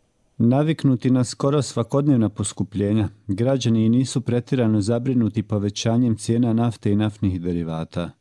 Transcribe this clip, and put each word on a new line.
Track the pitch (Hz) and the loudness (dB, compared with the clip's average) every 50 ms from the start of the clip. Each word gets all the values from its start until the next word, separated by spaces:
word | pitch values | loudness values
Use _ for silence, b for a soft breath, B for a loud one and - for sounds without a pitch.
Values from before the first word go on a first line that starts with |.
| _ _ _ _ _ _ _ | _ _ _ _ _ _ _
Naviknuti | - 113 117 127 143 151 160 156 - - 139 127 110 - 127 | 0 2 2 2 2 2 0 0 0 2 0 2 2 2 2
na | 131 127 123 | 2 2 0
skoro | - - - - 139 147 151 | -2 -4 -4 -2 0 0 0
svakodnevna | - - - 120 113 - - 139 143 151 135 117 110 98 | -2 -2 -4 -4 -4 -2 -2 0 2 2 2 2 2 0
poskupljenja, | - - 104 98 - - 98 - - 92 101 101 107 110 104 - - _ _ | -2 -4 -6 -6 -4 -6 -6 -6 -4 -2 0 0 2 0 0 -2 -6 _ _
građani | - 98 95 120 131 139 131 - 120 113 110 110 | -6 -2 0 0 0 0 0 0 0 2 2 2
i | 110 | 4
nisu | 117 127 131 123 - 135 | 2 2 2 0 -2 -4
pretirano | - - 117 123 123 - 147 127 117 110 110 107 | -2 -2 -2 -2 -2 -2 0 0 2 2 2 2
zabrinuti | 95 110 120 123 123 135 127 123 113 101 - 110 - | 2 0 0 0 0 0 0 0 0 0 0 -2 -4
povećanjem | - 107 104 101 101 101 - - 117 113 120 127 120 107 | -2 -2 -2 -2 -2 -4 -2 -2 0 2 2 2 2 0
cijena | - - - 117 120 123 117 113 | -2 -2 0 0 2 2 2 2
nafte | 113 117 120 113 - - 104 | 0 0 0 -2 -2 -2 0
i | 101 | 0
naftnih | 104 107 107 104 - - 98 90 85 | 2 0 -2 -2 -2 -2 -2 -2 -2
derivata. | 85 90 87 87 82 80 80 80 82 - - 90 85 78 - _ | -4 -4 -4 -4 -4 -4 -6 -6 -6 -8 -8 -8 -8 -8 -10 _